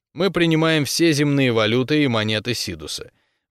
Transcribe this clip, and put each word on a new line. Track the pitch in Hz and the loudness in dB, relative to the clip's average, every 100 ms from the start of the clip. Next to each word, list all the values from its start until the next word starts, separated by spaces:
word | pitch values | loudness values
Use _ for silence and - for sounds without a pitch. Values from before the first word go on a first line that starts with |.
| _ | _
Мы | 147 190 | -4 -2
принимаем | 175 165 156 160 160 135 | 0 2 2 2 0 0
все | - 170 | 0 2
земные | 143 147 139 131 | 2 2 2 2
валюты | 110 107 123 123 151 | 2 2 0 0 0
и | 139 | 2
монеты | 113 107 107 120 | 0 0 -2 -4
Сидуса. | 113 - 82 73 - - _ _ _ _ | -6 -6 -10 -10 -12 -14 _ _ _ _